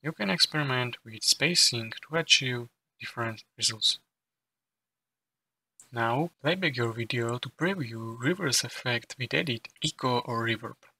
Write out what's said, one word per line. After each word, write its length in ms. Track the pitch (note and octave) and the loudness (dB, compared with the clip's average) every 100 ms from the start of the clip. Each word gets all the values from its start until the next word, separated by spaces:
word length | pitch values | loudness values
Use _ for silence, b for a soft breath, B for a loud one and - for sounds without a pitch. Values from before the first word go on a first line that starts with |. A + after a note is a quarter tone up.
You 120 | C#3+ | -8
can 160 | D#3+ G3+ | -4 -2
experiment 640 | F3+ - D#3 C#3+ B2+ B2 A#2+ | 2 2 2 0 0 -2 -6
with 180 | A2+ A2 | -14 -4
spacing 680 | - - C#3+ F3 - A#2+ A2+ - - | 2 2 4 4 4 4 -6 -12 -4
to 80 | D#3+ | -2
achieve 540 | D#3+ - C3 B2 A#2+ _ _ _ | 6 4 6 -2 -6 _ _ _
different 460 | - - A#2 A2 - - | -12 -6 -4 -6 -14 -2
results. 420 | A2+ A2 - - _ _ _ _ _ _ _ _ _ _ _ _ _ _ _ _ _ _ - | -2 2 0 0 _ _ _ _ _ _ _ _ _ _ _ _ _ _ _ _ _ _ -10
Now, 360 | A#2+ A2+ B2 E3+ _ | -2 2 2 0 _
playback 360 | C#3 F#3 F3 B2+ | -2 0 0 0
your 160 | A#2 | -2
video 440 | A#2 A2+ B2 A#2 B2 | -2 -2 -2 0 -2
to 120 | C3 | -6
preview 680 | - E3 G3 B2 A2+ A2+ A#2 | -2 -2 -2 -4 -6 -8 -2
reverse 460 | B2+ F#3 E3 A#2+ | 0 0 2 0
effect 500 | A#2+ - B2+ A#2+ - - | 0 -4 -2 -2 -4 -8
with 140 | B2+ | -2
edit, 340 | D3+ E3+ A#2 - _ | 0 0 -4 -6 _
echo 360 | D#3 - C3 B2 | -4 -2 0 0
or 260 | B2 A2+ A2+ | 0 -2 0
reverb. 320 | A2 A2 - - | -2 -6 -14 -20